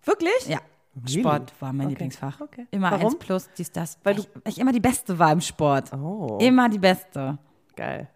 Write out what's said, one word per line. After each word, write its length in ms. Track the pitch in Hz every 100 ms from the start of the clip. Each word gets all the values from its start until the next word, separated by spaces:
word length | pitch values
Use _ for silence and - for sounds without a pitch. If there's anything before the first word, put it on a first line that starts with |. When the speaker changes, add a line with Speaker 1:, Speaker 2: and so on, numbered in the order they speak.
Speaker 1:
Wirklich? 440 | - 403 339 494 -
Speaker 2:
Ja. 120 | 156 - _ _ 135 123
Speaker 1:
Really? 120 | 151
Speaker 2:
Sport 320 | 165 147 127 _
war 100 | 139
mein 140 | 139 139
Speaker 1:
Okay. 20 |
Speaker 2:
Lieblingsfach. 480 | 135 131 - 139 139
Speaker 1:
Okay. 260 | 294 - 240
Speaker 2:
Immer 200 | 202 185
Speaker 1:
Warum? 140 | 190 208
Speaker 2:
eins 60 | 320
plus, 300 | - 185 - -
dies, 140 | 170
das. 260 | - 165 -
Speaker 1:
Weil 120 | 196 202
Speaker 2:
Weil 60 |
Speaker 1:
du 40 | 196
Speaker 2:
ich, 60 | -
weil 80 | -
ich 60 | -
immer 120 | 254
die 80 | 247
Beste 360 | 247 - - 175
war 120 | 165
im 80 | 160
Sport. 520 | - - 147 139 127
Speaker 1:
Oh. 440 | 139 151 208 143 107
Speaker 2:
Immer 260 | 247 254 240
die 120 | 208
Beste. 580 | 185 185 - - 135 147 _ _ _ -
Speaker 1:
Geil. 320 | - - 139